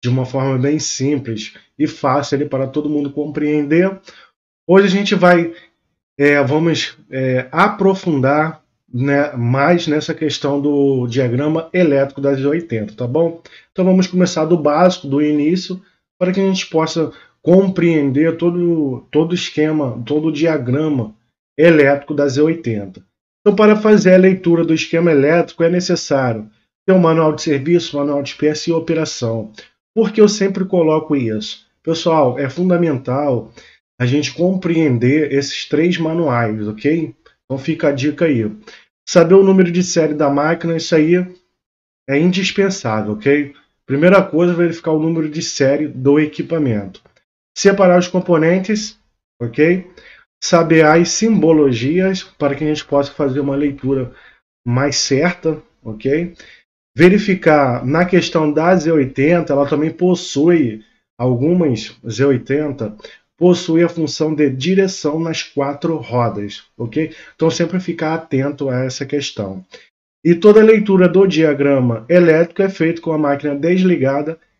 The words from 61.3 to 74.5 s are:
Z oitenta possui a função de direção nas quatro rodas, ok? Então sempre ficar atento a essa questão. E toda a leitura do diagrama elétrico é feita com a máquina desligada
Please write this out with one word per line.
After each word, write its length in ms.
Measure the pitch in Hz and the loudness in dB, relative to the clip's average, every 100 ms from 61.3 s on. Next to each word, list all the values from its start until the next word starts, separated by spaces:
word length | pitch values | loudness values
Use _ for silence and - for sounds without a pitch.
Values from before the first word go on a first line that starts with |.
| 120 147 180 156 110 - - - | 0 0 0 0 -2 -8 -14 -10
Z 160 | 107 | -2
oitenta 720 | 139 127 - 139 151 131 107 107 - - _ _ | 0 0 -2 -4 -4 -6 -10 -10 -20 -20 _ _
possui 460 | 180 175 - 165 | 0 0 0 0
a 60 | 170 | 0
função 460 | 165 151 - 156 | -2 -6 -4 -4
de 140 | 147 147 | 0 -2
direção 720 | 131 151 190 190 - 151 156 | 0 -2 0 0 -2 -6 -4
nas 220 | 165 160 | -4 -6
quatro 560 | - - 139 147 170 156 | -8 -6 -6 -4 -6 -6
rodas, 640 | 107 120 117 101 104 - _ - | -4 -2 -2 -4 -10 -14 _ -12
ok? 360 | 117 151 160 - - | -8 -6 -6 -8 -20
Então 160 | - 160 | -4 -2
sempre 280 | 160 170 180 | 0 -2 -4
ficar 340 | 180 165 156 | -6 -6 -4
atento 560 | 165 165 135 139 143 139 | -4 -4 -4 -4 -4 -4
a 140 | 127 | -4
essa 200 | 131 - | -4 -6
questão. 580 | 131 147 139 - 98 95 - - _ _ _ _ | -6 -6 -6 -8 -10 -10 -16 -20 _ _ _ _
E 100 | 165 | 0
toda 280 | 170 214 214 | 4 6 8
a 20 | |
leitura 420 | 220 220 208 190 180 | 6 4 4 4 4
do 200 | 180 196 | 4 2
diagrama 800 | 151 156 139 139 139 123 113 - | 2 0 2 0 2 0 -2 2
elétrico 540 | 175 175 156 170 - | 4 6 4 2 -2
é 80 | 190 | -4
feita 320 | 190 160 165 | -2 -2 -2
com 100 | 170 | -4
a 60 | 156 | -2
máquina 360 | 147 143 147 | -2 -2 -4
desligada 840 | 143 160 185 185 165 131 139 151 165 _ | -4 0 2 2 2 0 -2 -4 -10 _